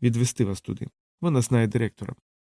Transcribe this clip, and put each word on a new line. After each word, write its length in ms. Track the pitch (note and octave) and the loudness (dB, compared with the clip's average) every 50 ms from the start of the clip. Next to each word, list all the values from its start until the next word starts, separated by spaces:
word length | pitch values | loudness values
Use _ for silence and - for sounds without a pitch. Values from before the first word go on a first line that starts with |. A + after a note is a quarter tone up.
відвести 420 | B2 A#2+ A2+ A#2 B2 - - - A2+ | 0 0 2 2 0 0 0 0 -2
вас 160 | G2 F#2+ - | -2 -2 -6
туди. 260 | - - G2 - - - - _ _ _ _ _ | -8 -8 -8 -8 -8 -12 -12 _ _ _ _ _
Вона 200 | E3+ F3 C#3+ B2 | -2 2 2 2
знає 260 | A#2 - B2+ A#2 A2+ | 2 4 4 2 2
директора. 480 | G#2 - A#2 A#2 G#2+ - - G2+ - - - _ _ _ _ | 2 2 -2 -2 -2 -4 -10 -12 -12 -12 -16 _ _ _ _